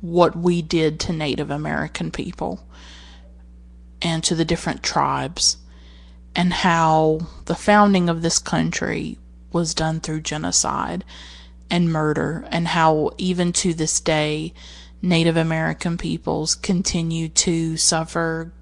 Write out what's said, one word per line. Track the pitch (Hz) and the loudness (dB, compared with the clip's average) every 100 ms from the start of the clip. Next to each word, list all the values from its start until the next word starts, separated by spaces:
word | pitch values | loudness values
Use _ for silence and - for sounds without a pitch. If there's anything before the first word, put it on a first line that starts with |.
what | 170 170 165 170 | -2 4 4 4
we | 175 175 | 2 2
did | 160 170 156 156 | 0 2 2 0
to | - | -4
Native | 160 151 - 147 | -2 -2 -2 -4
American | 143 151 151 156 - 160 | -4 -2 -2 -4 -4 -6
people | - 180 - - 196 - - - - - - - - - - - - - - | -6 -8 -6 -8 -8 -14 -20 -20 -20 -20 -20 -20 -20 -20 -20 -20 -20 -20 -6
and | 170 160 | -2 -2
to | - | 0
the | 165 | 0
different | 160 170 165 139 | 0 -2 -4 -6
tribes, | - 160 139 135 135 - - - - - - - - - - | -2 0 0 -2 -6 -2 -2 -2 -10 -20 -20 -20 -20 -20 -6
and | - 180 | 0 0
how | - 185 165 160 160 156 160 170 - | 2 2 4 4 6 4 2 -4 -10
the | - | -6
founding | 175 - 208 208 190 175 | -2 4 6 8 6 4
of | 165 | 2
this | 165 - | 0 0
country | - 165 165 - - - - - - - - | 0 0 0 -2 -2 -4 -6 -10 -18 -20 -6
was | 170 165 | -2 -2
done | - 160 160 | -2 -2 -2
through | - 156 | -4 -6
genocide | 160 151 175 - - - - 180 - - - - - - - | -6 -4 -2 0 0 -2 -4 -6 -10 -18 -20 -20 -20 -20 -2
and | 175 170 | 0 2
murder, | 160 151 151 156 160 - | 2 2 0 -2 -4 -4
and | 170 165 | -4 0
how | 165 160 156 147 - | 4 4 4 2 0
even | 185 180 175 | -2 2 0
to | - 185 | 2 0
this | 165 156 - | 0 -2 0
day, | 170 156 151 151 160 - - - - - | 0 0 0 -2 -6 -12 -18 -20 -20 -4
Native | 180 165 165 165 | 2 4 4 2
American | 160 160 160 160 170 170 | 2 0 -2 -2 -4 -2
peoples | 165 165 160 160 156 | -4 -4 -2 -2 -2
continue | - - 180 - 170 165 165 160 | -2 0 0 0 -2 -2 -4 -2
to | - 185 165 165 160 | 0 0 0 -2 0
suffer | - 160 160 170 165 160 165 - | 0 0 -2 -2 -2 -4 -8 -14